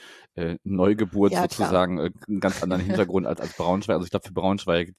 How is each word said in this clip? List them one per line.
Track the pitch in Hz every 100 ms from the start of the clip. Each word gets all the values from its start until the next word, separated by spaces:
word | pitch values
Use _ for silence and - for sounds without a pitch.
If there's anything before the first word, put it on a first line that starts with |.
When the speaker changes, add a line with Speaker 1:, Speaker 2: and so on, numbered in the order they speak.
| - - - -
Speaker 1:
äh, | 85 85
Neugeburt | 98 95 98 107 98 101 98
Speaker 2:
Ja, | 90 90
klar. |
Speaker 1:
sozusagen, | - 104 90 90 87
äh, | 87 - -
einen | 98
ganz | 95 -
anderen | 90 92
Speaker 2:
<laughs> | 92 95 90
Speaker 1:
Hintergrund | 95 -
als, | 85
als | 87
Braunschweig. | - 85 95 104 87
Also | 87
ich |
glaub, | 101 -
für |
Braunschweig, | 87 95 101 92 85 87